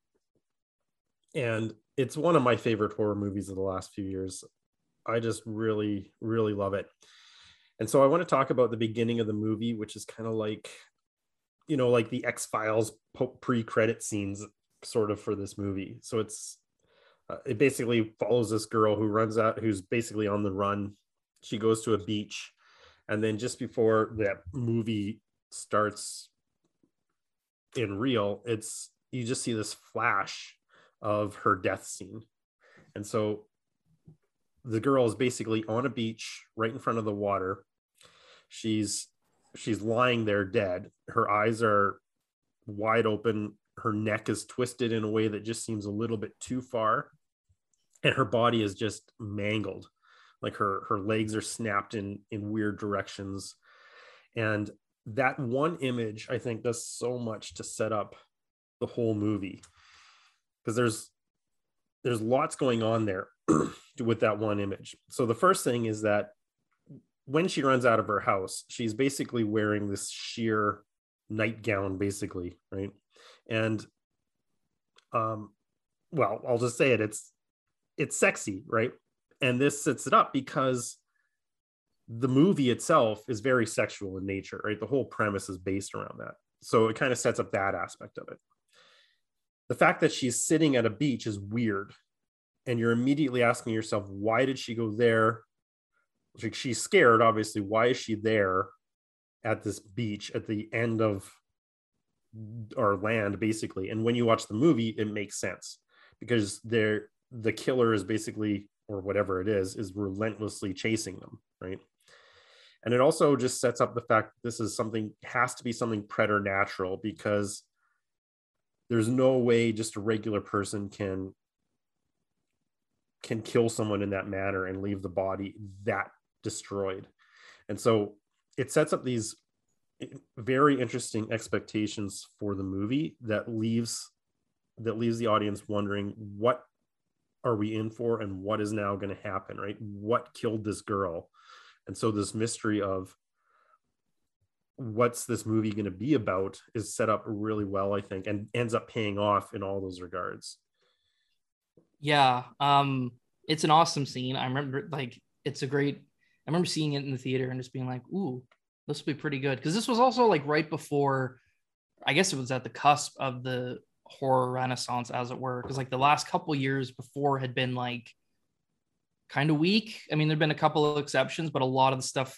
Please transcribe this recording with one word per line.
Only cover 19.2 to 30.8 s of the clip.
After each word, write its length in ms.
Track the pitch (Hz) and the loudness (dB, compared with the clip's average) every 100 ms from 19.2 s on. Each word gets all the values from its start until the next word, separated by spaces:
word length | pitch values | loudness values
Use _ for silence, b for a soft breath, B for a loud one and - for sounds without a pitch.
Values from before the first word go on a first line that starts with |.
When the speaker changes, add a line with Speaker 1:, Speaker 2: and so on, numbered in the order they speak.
| 113 110 | 2 2
Speaker 1:
out, 200 | 110 107 | 2 2
who's 220 | 110 95 | 0 -2
basically 460 | 90 120 113 104 104 | -2 -2 -2 -2 0
on 140 | 104 | 0
the 100 | 104 | 0
run. 440 | 95 101 101 101 104 _ _ _ _ | 0 0 0 -4 -10 _ _ _ _
She 160 | - 110 | -10 0
goes 240 | 110 110 | 2 2
to 120 | 117 | 2
a 40 | 104 | 0
beach, 540 | 95 107 107 - - _ b b b b - | 0 -4 -4 -10 -14 _ b b b b -4
and 140 | 107 | 0
then 120 | 110 107 | 0 0
just 200 | 120 - | -4 -6
before 540 | 120 - 110 110 107 110 | -6 2 4 4 2 0
that 240 | 101 95 - | -2 -2 -8
movie 680 | 135 117 117 110 107 101 113 _ _ _ | -4 0 0 0 -2 -4 -6 _ _ _
starts 800 | - - 104 104 98 - - - _ _ _ _ _ _ _ _ _ _ _ _ _ _ - | -18 -2 0 0 -2 -10 -12 -18 _ _ _ _ _ _ _ _ _ _ _ _ _ _ -4
in 220 | 110 98 | -4 -2
real, 440 | 131 117 101 101 | 0 2 0 -2
it's, 460 | 120 110 - - - _ _ | -4 -4 -6 -12 -14 _ _
you 140 | 127 | -6
just 180 | 117 131 | -4 -2
see 100 | - | -2
this 220 | 110 107 | -2 -4
flash 840 | - _ 110 117 101 92 - - - _ b | -10 _ -2 0 0 -2 -8 -14 -20 _ b